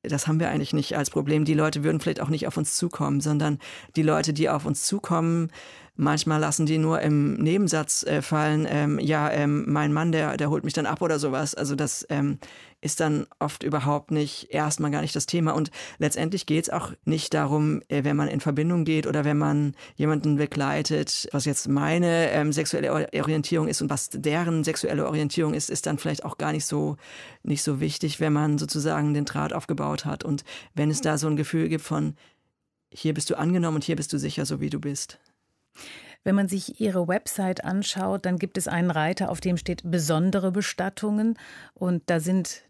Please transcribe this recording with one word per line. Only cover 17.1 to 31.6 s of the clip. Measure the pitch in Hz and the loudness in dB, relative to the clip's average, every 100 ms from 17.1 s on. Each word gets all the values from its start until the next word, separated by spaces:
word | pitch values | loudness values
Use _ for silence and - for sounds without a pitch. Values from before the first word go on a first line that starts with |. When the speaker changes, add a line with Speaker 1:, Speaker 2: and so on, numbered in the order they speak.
| 156 - | -2 0
Speaker 1:
darum, | 156 143 151 151 151 - | 0 2 2 2 0 -2
äh, | 143 | -2
wenn | 143 147 | 0 0
man | 147 | 0
in | 143 | -2
Verbindung | 156 143 160 175 | -2 0 2 2
geht | 160 156 151 | 2 0 0
oder | 151 | 0
wenn | 143 147 | 2 2
man | 151 147 143 - - | 2 2 0 -2 -16
jemanden | - 151 151 151 143 | -2 2 2 2 2
begleitet, | 147 151 139 143 151 151 147 - - | 2 0 0 0 0 0 0 -4 -2
was | 143 | -2
jetzt | 147 135 - | 0 -2 0
meine, | 139 147 170 175 165 160 | 0 2 2 4 4 2
ähm, | 151 151 | 2 2
sexuelle | 147 151 147 139 | 0 0 0 0
Or-, | 151 - | 0 0
Orientierung | 151 143 156 147 165 156 | -2 0 0 2 0 2
ist | 147 | 0
und | 143 | 0
was | 143 - | -2 -4
deren | 139 147 156 170 160 | -4 0 0 2 2
sexuelle | 151 151 151 143 151 | 0 0 0 0 0
Orientierung | 156 147 - 156 | 0 0 0 0
ist, | 156 - | 0 -2
ist | - - | -4 -2
dann | 147 | -2
vielleicht | 160 147 | -2 -4
auch | 143 - | -6 -6
gar | 151 | -4
nicht | 156 - | -2 -2
so, | 147 151 147 - - - - | -2 -2 -4 -12 -18 -18 -10
nicht | - 143 | -4 -2
so | - 135 | 0 0
wichtig, | 151 147 160 - | -2 -2 -4 -2
wenn | 156 | 2
man | 147 151 147 | 2 2 2
sozusagen | 151 156 151 156 147 | 0 -2 0 0 2
den | 147 | 0
Draht | 143 147 147 | 0 -2 -2
aufgebaut | 151 - 151 147 151 | -4 -4 -2 -2 -2
hat. | 156 143 | -4 -4
Und | - 143 - - - | -2 -4 -4 -18 -8
wenn | - 151 | 0 2
es | 151 | 2
da | 156 151 | 0 0
so | 156 | 2
ein | 151 | 0
Gefühl | 151 165 | 0 0